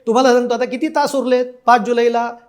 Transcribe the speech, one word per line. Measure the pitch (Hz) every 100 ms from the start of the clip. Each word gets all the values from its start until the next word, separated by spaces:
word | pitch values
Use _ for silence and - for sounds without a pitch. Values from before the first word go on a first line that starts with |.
| 233
तुम्हाला | 233 269
सांगतो | 247 240
आता | 233
किती | 247 254 311
तास | 302 285
उरलेत | 269 247 247 247 -
पाच | - 240
जुलैला | 208 233 240 233 233 240